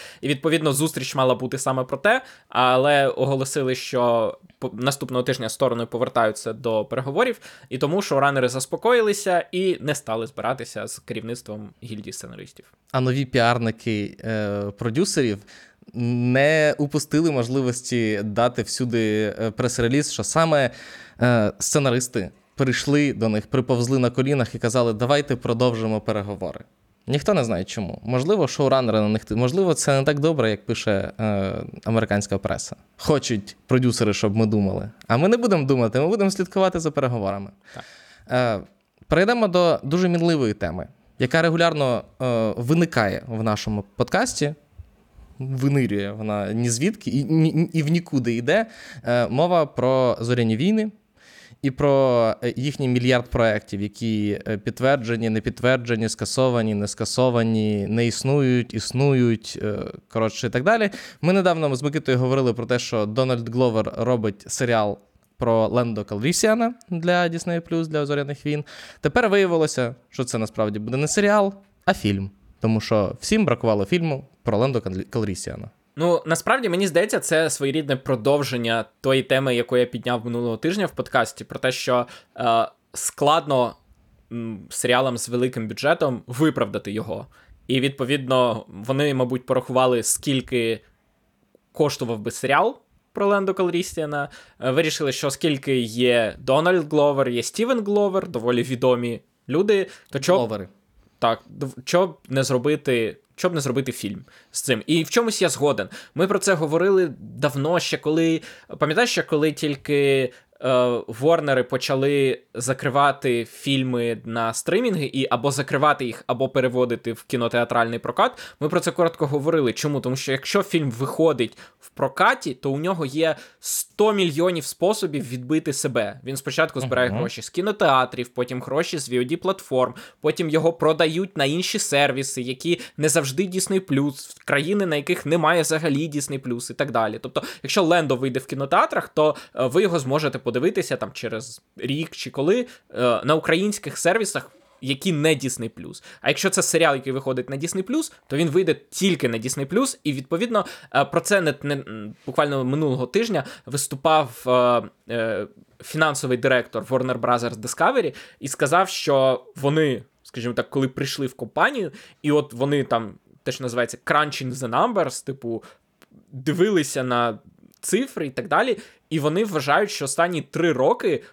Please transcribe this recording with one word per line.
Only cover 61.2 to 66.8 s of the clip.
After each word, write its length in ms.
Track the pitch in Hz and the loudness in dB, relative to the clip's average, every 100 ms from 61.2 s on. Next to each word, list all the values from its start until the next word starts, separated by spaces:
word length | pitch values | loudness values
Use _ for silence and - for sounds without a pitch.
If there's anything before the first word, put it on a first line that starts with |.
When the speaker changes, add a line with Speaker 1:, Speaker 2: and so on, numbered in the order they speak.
Speaker 2:
Ми 120 | 156 | 2
недавно 440 | 190 180 165 151 131 | 4 4 2 0 0
з 60 | |
Микитою 360 | 143 151 143 127 | -2 -2 0 2
говорили 360 | 127 135 127 | 2 2 2
про 120 | 117 113 | 0 -2
те, 120 | 123 | -2
що 280 | - 113 104 | -2 -2 -2
Дональд 420 | 110 131 120 117 | 0 0 -2 -2
Гловер 440 | 120 127 110 107 - | 0 2 2 -2 -2
робить 480 | 117 123 107 98 - | 0 0 0 -4 -8
серіал 520 | - 123 117 104 - _ _ _ - | -4 0 2 0 -4 _ _ _ -4
про 320 | 117 113 110 | 2 2 2
Лендо 360 | 123 120 107 | 2 0 -2
Калрісіана 680 | 104 104 131 175 220 220 233 240 | -6 -2 -2 2 2 2 0 -4